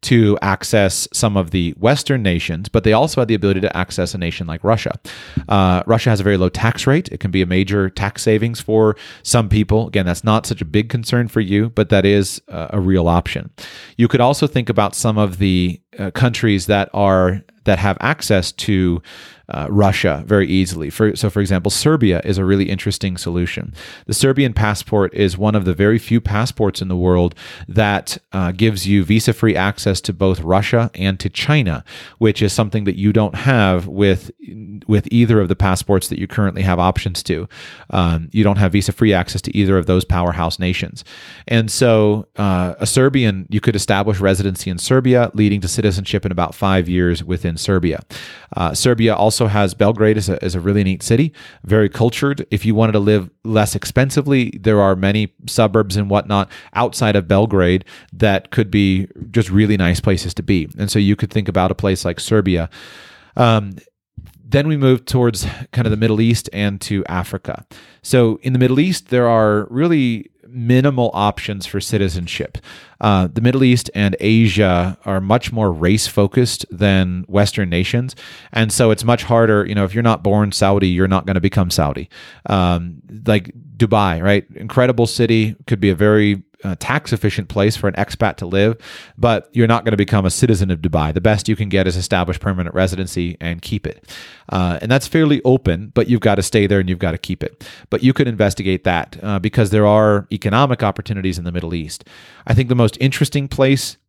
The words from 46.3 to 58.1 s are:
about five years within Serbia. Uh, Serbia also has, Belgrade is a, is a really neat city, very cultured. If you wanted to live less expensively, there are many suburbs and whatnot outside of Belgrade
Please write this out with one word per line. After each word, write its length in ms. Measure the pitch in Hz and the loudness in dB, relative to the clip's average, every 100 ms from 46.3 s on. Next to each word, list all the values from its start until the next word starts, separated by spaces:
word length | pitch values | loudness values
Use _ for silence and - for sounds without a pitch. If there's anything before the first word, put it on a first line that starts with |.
about 240 | 90 85 | -2 -4
five 340 | - 98 95 85 | -2 0 0 2
years 360 | 90 87 85 | 0 0 0
within 320 | 85 90 87 82 | -4 -4 -4 -6
Serbia. 440 | - 95 85 76 - - - - - - | -2 0 0 -4 -8 -18 -18 -20 -12 -6
Uh, 180 | 87 | -4
Serbia 400 | - 127 117 113 | 0 0 2 2
also 260 | 104 107 - 113 | 4 2 2 0
has, 260 | 104 98 | 2 0
Belgrade 460 | 87 104 110 107 107 | 2 0 4 2 2
is 100 | 98 | 0
a, 160 | 90 | -4
is 100 | 92 | -4
a 60 | 87 | -4
really 240 | 85 101 | 0 0
neat 180 | 95 95 | 0 -2
city, 300 | - 117 156 - - - | 0 2 2 -2 -20 -20
very 240 | - 107 104 | 0 2 2
cultured. 580 | - 117 - 139 143 - | 2 -2 0 -4 -4 -4
If 160 | 104 107 | -2 0
you 80 | |
wanted 180 | 107 113 | 2 2
to 60 | 107 | 2
live 320 | 101 107 92 _ | 2 2 0 _
less 300 | 110 110 104 | -2 0 0
expensively, 760 | 104 - - 135 143 143 135 120 - | -2 -4 0 0 0 0 0 0 -2
there 200 | 98 107 | 0 2
are 140 | 98 | 2
many 380 | 95 98 104 104 _ - | 2 0 0 -2 _ -8
suburbs 500 | - 107 104 101 95 | 0 2 2 0 -2
and 140 | 101 | 0
whatnot 400 | 101 95 101 95 - - | -2 0 -2 -2 -8 -10
outside 420 | - 120 - 113 104 | -4 -2 0 0 0
of 100 | 85 | 2
Belgrade 580 | 101 110 101 90 92 - - - | 2 2 2 2 2 -2 -20 -20